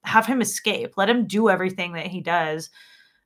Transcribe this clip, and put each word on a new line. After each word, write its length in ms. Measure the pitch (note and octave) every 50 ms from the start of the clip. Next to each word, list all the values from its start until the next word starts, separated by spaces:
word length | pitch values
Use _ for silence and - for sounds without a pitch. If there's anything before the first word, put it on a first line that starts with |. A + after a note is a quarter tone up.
| -
have 220 | - - A3+ A3
him 140 | A3 C4+ B3+
escape. 560 | G#3+ - - - - G#3+ G3+ - A#2 - -
Let 120 | - G3 G#3
him 180 | A#3+ B3 A3
do 220 | - F#3+ G#3+ A3+ G#3+
everything 440 | F#3 F3 F#3 F#3 F#3 F#3+ F3 F3 E3+
that 120 | E3 D3+
he 140 | F3+ F#3 F3+
does, 500 | C#3 E3+ E3+ F3 D#3+ D#3 D#3 D#3+ D#3+ - _ - - - - _ _ _ _ _ _